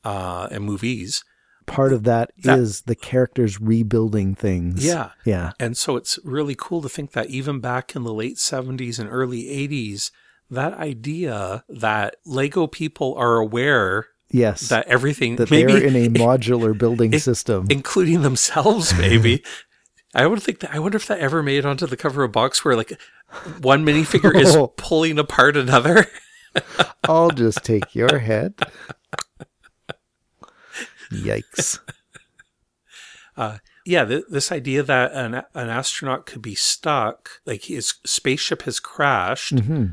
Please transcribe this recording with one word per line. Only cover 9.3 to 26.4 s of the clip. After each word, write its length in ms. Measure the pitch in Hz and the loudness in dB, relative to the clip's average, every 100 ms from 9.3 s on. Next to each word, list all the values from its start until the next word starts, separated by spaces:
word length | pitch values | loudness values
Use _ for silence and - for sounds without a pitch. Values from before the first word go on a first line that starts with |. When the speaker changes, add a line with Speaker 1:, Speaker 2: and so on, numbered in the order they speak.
| 123 127 | -6 -8
Speaker 1:
eighties, 600 | 139 139 147 107 101 - _ _ _ _ | -6 -6 -4 -6 -8 -10 _ _ _ _
that 220 | 123 151 | -6 -6
idea 920 | 156 156 120 123 160 165 107 95 104 _ | -6 -10 -8 -8 -6 -6 -6 -6 -8 _
that 480 | 131 110 107 101 - | -4 -2 0 -2 -6
Lego 420 | - 135 143 185 160 | -8 -4 -2 -2 -2
people 480 | - 156 - 135 - | -4 -8 -4 -6 0
are 180 | 120 113 | 2 2
aware 680 | 110 117 139 131 95 98 - _ _ | 2 0 2 2 2 -2 -6 _ _
Speaker 2:
Yes. 380 | 123 113 95 - | 2 2 0 0
Speaker 1:
that 180 | 113 - | 0 2
everything, 480 | 123 139 143 120 120 | 2 2 0 -2 0
Speaker 2:
That 140 | 117 | 4
Speaker 1:
maybe 240 | 151 131 | 6 8
Speaker 2:
they're 100 | - | 6
in 100 | 139 | 6
a 140 | 127 120 | 4 4
Speaker 1:
<laughs> 100 | 117 | 4
Speaker 2:
modular 580 | 117 127 113 120 113 107 | 4 4 2 2 2 2
building 360 | 117 117 113 | 0 4 2
Speaker 1:
in-, 80 | 147 | 4
Speaker 2:
system. 460 | 139 117 - 101 98 | 2 -2 0 0 2
Speaker 1:
including 520 | 139 - - 175 165 | 0 0 0 2 4
themselves, 680 | 143 127 - 156 175 220 156 | 2 0 0 2 2 2 0
Speaker 2:
<laughs> 40 | 87 | 2
Speaker 1:
maybe. 460 | 90 117 110 131 - - _ _ _ _ _ | 4 4 4 2 -4 -18 _ _ _ _ _
I 140 | - 147 | 2 2
would 160 | 220 | 2
think 180 | - 196 | -4 -6
that, 140 | - | -8
I 60 | 151 | -4
wonder 160 | 170 208 | -2 -2
if 100 | - | -4
that 140 | 196 | -2
ever 200 | 139 160 | -2 0
made 180 | 147 139 | 0 0
it 80 | 143 | 0
onto 200 | 139 160 | -4 -4
the 100 | 127 | -4
cover 280 | 156 135 | -4 -2
of 60 | 127 | 0
a 20 | |
box 320 | 110 131 - | 0 0 0
where, 100 | 151 | 2
like, 240 | 120 110 - - _ _ - - - | 0 0 -10 -18 _ _ -18 -16 -2
one 240 | 127 139 | 4 6
minifigure 500 | 156 147 160 196 202 | 6 2 2 4 6
is 220 | 185 131 156 | 8 8 8
Speaker 2:
<laughs> 0 | |
Oh. 120 | 131 | 4
Speaker 1:
pulling 520 | - - 160 165 151 | -2 -2 0 2 0
apart 360 | 147 - 135 147 | 0 4 4 4
another. 500 | 127 131 135 180 180 - - - | 4 4 6 4 4 -4 -20 -20